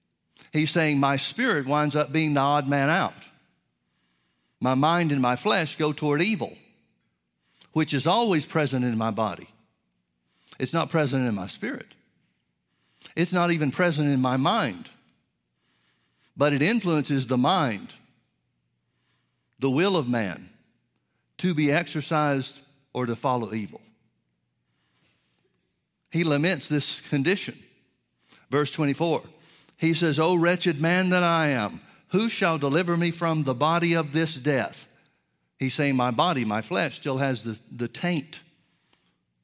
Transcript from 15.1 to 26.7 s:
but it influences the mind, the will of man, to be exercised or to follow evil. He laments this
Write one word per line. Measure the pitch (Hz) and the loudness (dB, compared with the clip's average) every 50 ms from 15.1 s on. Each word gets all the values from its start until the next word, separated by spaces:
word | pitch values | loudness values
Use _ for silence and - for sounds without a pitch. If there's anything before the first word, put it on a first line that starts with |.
| _ _ _ _ _ _ _ _ _ _ _ _ _ _ _ _ _ _ _ _ _ _ _ _ _ | _ _ _ _ _ _ _ _ _ _ _ _ _ _ _ _ _ _ _ _ _ _ _ _ _
but | - 139 147 | 0 2 2
it | 143 127 | 4 4
influences | 147 196 240 226 185 175 160 151 135 - 143 135 127 | 2 2 2 2 2 2 2 2 2 0 0 -2 0
the | 113 127 | 0 0
mind, | 123 127 156 190 180 151 120 104 98 - - - - _ _ _ _ _ _ _ _ _ _ _ _ _ _ _ _ _ _ _ _ _ _ _ _ _ _ _ _ _ _ _ - | 2 4 4 4 2 2 0 -2 -4 -8 -14 -20 -20 _ _ _ _ _ _ _ _ _ _ _ _ _ _ _ _ _ _ _ _ _ _ _ _ _ _ _ _ _ _ _ -2
the | 131 135 | -2 0
will | 127 151 185 202 190 | 2 2 2 2 2
of | 165 127 123 | 2 0 0
man, | 123 117 107 92 82 - - - - _ _ _ _ _ _ _ _ _ _ _ _ _ _ _ _ | 0 -2 -2 -2 -6 -10 -14 -20 -20 _ _ _ _ _ _ _ _ _ _ _ _ _ _ _ _
to | - - 185 170 | -4 -4 -2 0
be | 151 151 143 | 2 2 2
exercised | 143 170 170 - - 156 139 - 165 151 151 147 139 135 127 - - - - _ _ _ _ _ - | 2 2 0 -2 -6 -8 -4 -2 0 0 2 2 0 0 -2 -6 -10 -18 -20 _ _ _ _ _ -6
or | 123 127 | -4 -4
to | 117 117 | -4 -4
follow | - - 135 127 123 113 95 110 | -2 -2 -2 0 -2 -2 -4 -6
evil. | 113 104 - - - - _ _ _ _ _ _ _ _ _ _ _ _ _ _ _ _ _ _ _ _ _ _ _ _ _ _ _ _ _ _ _ _ _ _ _ _ _ _ _ _ _ _ _ _ _ | -6 -6 -8 -12 -18 -20 _ _ _ _ _ _ _ _ _ _ _ _ _ _ _ _ _ _ _ _ _ _ _ _ _ _ _ _ _ _ _ _ _ _ _ _ _ _ _ _ _ _ _ _ _
He | - 165 170 | -2 0 0
laments | 156 143 143 156 185 180 139 - | 2 2 2 2 0 0 -2 -2
this | - | -2